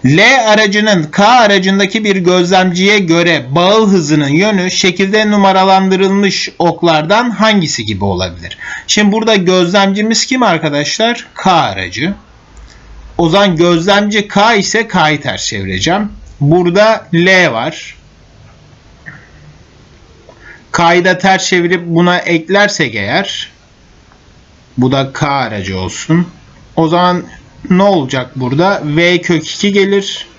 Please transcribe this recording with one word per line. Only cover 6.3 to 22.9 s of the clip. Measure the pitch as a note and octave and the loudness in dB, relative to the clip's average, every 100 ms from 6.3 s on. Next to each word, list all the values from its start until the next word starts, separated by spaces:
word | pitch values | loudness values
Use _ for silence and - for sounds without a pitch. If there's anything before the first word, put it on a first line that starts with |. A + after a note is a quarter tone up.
| - - - | -2 -8 -2
oklardan | F3 E3+ E3+ D#3 D#3 G#3+ A#3+ | -2 0 0 0 2 0 0
hangisi | F#3 A3 G#3 D3+ - | 0 0 2 0 -4
gibi | G#2+ G2 | -6 -4
olabilir? | G2+ F2+ F#2 E2+ E2+ - - - - | -2 -2 -4 -8 -16 -16 -14 -14 -4
Şimdi | G#3 G#3 | 0 2
burada | A3 A3 | 2 2
gözlemcimiz | G#3 F3+ F#3 F3 G3+ G3 G3 G#3+ A3 | 2 2 2 2 2 0 0 -2 -2
kim | - B3+ | -2 0
arkadaşlar? | A3+ D#3+ D#3 C#3+ D3 - A3+ A3+ - | 0 0 -2 -4 -4 -2 -2 -4 -12
K | - F#3+ | -4 0
aracı. | E3+ B2 F#2+ F#2 G2 D#3+ G3+ - - _ - - - - - - - | 2 0 -4 -8 -6 -6 -8 -14 -20 _ -20 -20 -20 -20 -20 -10 -2
O | E3 | 0
zaman | F#3 G3+ | 2 2
gözlemci | E3 F3 E3+ F3+ G3+ G#3 G#3 G#3 | 2 2 2 2 0 0 -2 -2
K | G3+ G#3+ | 0 2
ise | A3 F#3+ A3 A3 | 2 0 -4 -2
K'yı | F#3 D#3 D3 | 0 0 0
ters | C#3 F#2+ | -4 -8
çevireceğim. | - G#2 F#2+ F#2 D#3 F#3+ G#3 - - - | -8 -8 -6 -4 -2 -2 -4 -10 -20 -4
Burada | D3 F3 F3 F3+ A3 A3 - | 2 2 2 2 2 2 -2
L | E3+ F3+ F#3+ E3+ | 0 4 4 2
var. | A2+ C#3 - - - - _ - - - - - - - - - - - - D3+ - - - - - - - - - - - - | 0 -6 -8 -18 -20 -20 _ -20 -20 -20 -20 -20 -20 -20 -20 -20 -20 -20 -20 -20 -20 -20 -20 -20 -20 -20 -20 -20 -20 -20 -20 -8
K'yı | - E3+ F3 | 0 2 4
da | F3+ F#3 | 2 2
ters | G3 F#3+ - | 0 0 0
çevirip | F3+ E3+ F3+ | 0 0 -2
buna | E3+ E3 F3 F3+ | 0 2 2 0
eklersek | - E3+ D#3+ G3 G#3 - C3+ | -2 -4 0 0 0 0 -4